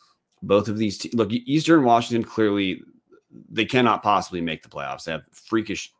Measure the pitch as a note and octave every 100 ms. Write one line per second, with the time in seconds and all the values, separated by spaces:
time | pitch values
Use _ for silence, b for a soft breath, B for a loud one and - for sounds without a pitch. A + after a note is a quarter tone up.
0 | b b _ - F#2+ G2+ G#2+ G#2+ G#2+ -
1 | - A#2 G2 B2 C3 D3+ D#3 E3 B2 A#2
2 | A#2+ A#2 G#2+ - G#2+ G2+ F#2+ - - _
3 | _ - _ A1 - A2 A2 C3 A#2+ G2
4 | G#2 G2 - F2+ E2 D#2 - D2 C2+ C2+
5 | - D#2+ - - - A2+ G#2+ G#2+ -